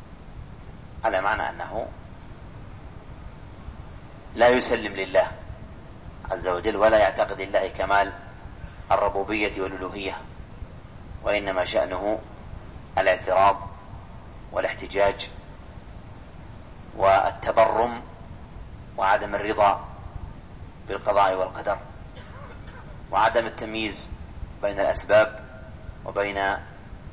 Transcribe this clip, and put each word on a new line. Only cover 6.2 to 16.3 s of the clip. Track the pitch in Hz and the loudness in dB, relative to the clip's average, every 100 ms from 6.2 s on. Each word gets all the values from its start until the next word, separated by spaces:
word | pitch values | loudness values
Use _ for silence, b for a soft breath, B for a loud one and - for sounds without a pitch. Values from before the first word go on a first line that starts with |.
| - | -6
عز | 92 90 | -4 0
وجل | 87 104 101 | 0 2 6
ولا | 110 110 | 8 8
يعتقد | 98 104 104 95 | 6 4 0 0
لله | 95 98 92 | 0 2 2
كمال | - 95 101 98 - - - - - - - - | 0 2 4 4 -2 -12 -14 -14 -12 -12 -8 0
الربوبية | 95 101 98 95 107 104 98 | 4 4 2 0 2 2 0
والألوهية، | 95 92 92 101 95 - - - - - - - - - - - | -4 -2 -6 -4 -6 -6 -10 -14 -14 -12 -12 -14 -14 -16 -14 -4
وإنما | 98 104 101 92 | 0 2 2 0
شأنه | 90 104 - 90 104 107 - - - - - - - 98 | 2 2 2 0 0 -2 -4 -14 -12 -12 -12 -14 -4 2
الاعتراض | 95 90 98 92 98 98 - - - - - - - - - | 4 4 4 6 6 6 -2 -12 -14 -14 -14 -14 -14 -14 -6
والاحتجاج | 90 95 - 95 98 101 - - - - - - - - - - - - | -2 -2 -2 -2 4 4 4 -6 -10 -14 -16 -16 -16 -14 -16 -14 -16 -14